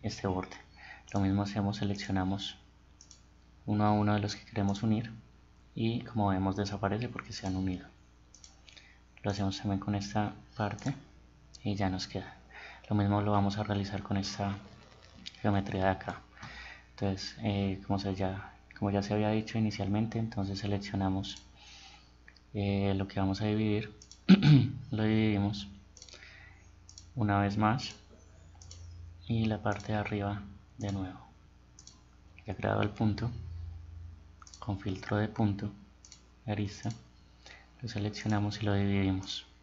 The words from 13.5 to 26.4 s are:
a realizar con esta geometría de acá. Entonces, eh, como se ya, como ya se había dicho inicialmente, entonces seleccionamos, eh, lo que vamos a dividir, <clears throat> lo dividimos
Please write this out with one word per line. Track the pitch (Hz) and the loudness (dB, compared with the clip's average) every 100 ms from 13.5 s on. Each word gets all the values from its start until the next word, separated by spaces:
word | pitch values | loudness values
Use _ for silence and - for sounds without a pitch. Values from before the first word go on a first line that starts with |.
| 101 | 0
a | |
realizar | 104 101 98 101 | 0 0 0 -4
con | - 98 | -2 -2
esta | 98 - 101 101 - - - - - - - - | -2 -2 -4 -4 -10 -20 -20 -20 -20 -20 -20 -2
geometría | 110 101 98 98 | 2 2 2 2
de | 95 | 2
acá. | 95 - - - - - - - - - | 2 -2 -8 -12 -18 -16 -14 -16 -18 -20
Entonces, | - 101 95 - - | -4 -2 -2 -6 -4
eh, | 110 101 98 95 98 | 0 2 2 -2 -2
como | 101 | -2
se | 98 | 0
ya, | 95 95 98 - - - - | 0 -2 -2 -10 -18 -20 -4
como | 104 | 2
ya | 101 | 2
se | 101 | 2
había | 104 107 | 2 4
dicho | 110 110 113 | 2 0 0
inicialmente, | 110 101 98 104 113 117 | 0 0 0 2 0 0
entonces | 113 107 98 98 | -2 -2 -4 -2
seleccionamos, | 104 101 - 98 95 95 95 - - - - - - - - - - - - | -2 -2 -2 0 0 0 -4 -10 -16 -20 -20 -20 -20 -20 -20 -20 -20 -20 -8
eh, | 107 101 98 98 98 | -2 2 4 4 2
lo | 95 | 0
que | - | 0
vamos | 98 95 | 0 2
a | 107 | 2
dividir, | 107 107 104 113 - - - - | 2 2 2 -2 -12 -20 -14 8
<clears throat> | 190 147 143 113 - - | 8 10 8 8 -2 -6
lo | 107 | 0
dividimos | 107 110 110 104 101 101 - - - - - - - - | 4 4 4 4 2 -2 -8 -14 -20 -20 -20 -20 -20 -20